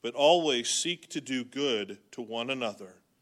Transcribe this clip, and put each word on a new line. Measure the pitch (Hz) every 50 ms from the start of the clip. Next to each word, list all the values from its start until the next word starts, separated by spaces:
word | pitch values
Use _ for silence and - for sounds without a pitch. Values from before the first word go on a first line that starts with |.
but | - 117 -
always | - 143 151 180 175 160 151 131 120 117 -
seek | - - - 170 175 170 - -
to | - 160
do | 135 131 135 127 120
good | - - 135 143 139 117 107 101 95 101 - _ _
to | - -
one | 117 107 113 117 117 127
another | 135 131 120 110 104 104 101 92 92 - _ _ _ _